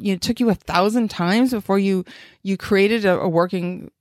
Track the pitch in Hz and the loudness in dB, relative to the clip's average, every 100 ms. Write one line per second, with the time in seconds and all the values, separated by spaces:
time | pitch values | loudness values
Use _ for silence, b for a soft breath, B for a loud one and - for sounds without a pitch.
0 | 202 185 - 233 233 180 - 175 202 240 | -4 -4 -2 -2 0 0 -2 0 2 2
1 | 214 - 175 214 254 226 - 196 196 185 | -2 -2 0 2 2 -2 -2 0 0 -2
2 | - B B B 196 190 - 196 202 226 | -4 B B B -6 -6 0 2 4 2
3 | 202 180 185 165 180 185 175 180 - _ | 2 2 0 0 0 -2 -6 -8 -14 _